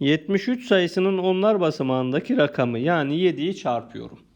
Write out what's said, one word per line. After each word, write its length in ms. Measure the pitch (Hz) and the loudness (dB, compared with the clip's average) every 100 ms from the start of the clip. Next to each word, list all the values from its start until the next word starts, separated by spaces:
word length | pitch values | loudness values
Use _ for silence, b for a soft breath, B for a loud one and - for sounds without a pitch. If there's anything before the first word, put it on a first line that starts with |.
yetmiş 480 | 139 156 170 196 - | 0 0 0 -2 -2
üç 180 | 247 - | -4 2
sayısının 520 | 196 170 190 190 190 | 2 2 0 0 0
onlar 420 | 185 185 208 208 | 0 2 2 2
basamağındaki 760 | 165 - 131 131 127 143 - 254 | 0 0 -2 0 0 -2 0 0
rakamı 420 | 147 - 123 117 | 2 2 -2 0
yani 400 | 143 175 143 156 | 0 0 0 0
yediyi 380 | 180 135 165 196 | 0 0 -4 -4
çarpıyorum. 640 | 147 117 - 110 113 - _ | -4 -4 -6 -14 -16 -18 _